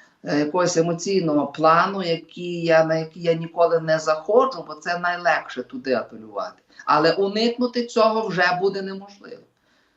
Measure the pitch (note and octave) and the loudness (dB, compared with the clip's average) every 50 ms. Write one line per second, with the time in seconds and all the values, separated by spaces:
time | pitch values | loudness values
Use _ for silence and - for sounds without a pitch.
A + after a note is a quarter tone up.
0 | - _ _ _ - F3 D3 D3 D3+ D3+ F3+ F3+ F3 E3 - E3 E3 E3+ E3+ E3 | -20 _ _ _ -6 -4 -2 0 0 0 0 0 0 2 2 2 0 0 -2 -4
1 | - G3 G3 F#3 E3+ D#3 D3 D3 C3+ - - D3 D#3+ D#3 E3 E3+ F#3 G3 G3 G3 | -2 0 0 0 2 2 2 0 0 -2 -2 2 4 4 6 6 4 2 -2 -4
2 | F3+ E3+ E3 D#3+ - - - F3 F3 F3 F3 E3+ E3 E3 D#3+ D#3+ D#3+ D#3+ D#3+ D#3+ | -2 -2 -4 -4 -6 -12 -14 -10 -8 -6 -6 -2 2 4 4 4 4 4 0 -2
3 | D#3+ D#3+ - F3+ E3+ E3+ E3 E3 E3 E3 - F3 E3+ E3 E3 E3 D#3+ D#3+ D#3+ D#3 | -2 -6 -10 -4 -2 0 0 0 -2 -6 2 2 2 4 4 0 2 0 0 0
4 | D#3 D#3+ D#3 D#3 - - G#3 A#3+ C4+ - - E3+ D3+ D3+ D3+ D3+ - F#3 F3 E3+ | 2 0 -2 -2 0 2 4 4 4 2 -2 -8 -12 -14 -16 -10 -6 -6 -4 -2
5 | F3+ F3 F3 F3 F3 E3+ D3+ C3+ - - - B2+ B2 - C3+ B2+ - C3+ B2 A2 | -2 -4 -4 0 0 0 0 0 -2 -6 -10 -12 -12 -10 -14 -10 -4 -2 -2 -2
6 | G#2+ - A#2+ G#2+ A2 G#2+ G2+ G2 F#2 F#2 - _ _ _ _ - - - D3 D#3 | -2 -6 -14 -18 -18 -12 -10 -10 -10 -10 -12 _ _ _ _ -10 -2 0 2 4
7 | D#3+ E3 - G3 G3 G3 G3+ A3 A3+ A#3+ A#3 - B3 A#3+ A#3+ B3 A#3 A#3 - A3+ | 4 2 2 2 0 -2 0 0 0 0 0 0 -2 -2 -2 -4 -4 -2 2 2
8 | A3 A3 A3 A3+ A3 G3 E3+ F#3 F3+ F3+ F3+ F3+ F#3+ G3 F#3+ G3 F#3+ G3 F#3+ F#3+ | 2 2 2 0 -4 -2 0 0 2 2 2 0 0 -2 -2 -2 -6 -8 -10 -12
9 | G3 G3+ - _ G#3 - - - - _ _ _ _ _ _ _ _ _ _ | -14 -18 -20 _ -20 -20 -20 -20 -20 _ _ _ _ _ _ _ _ _ _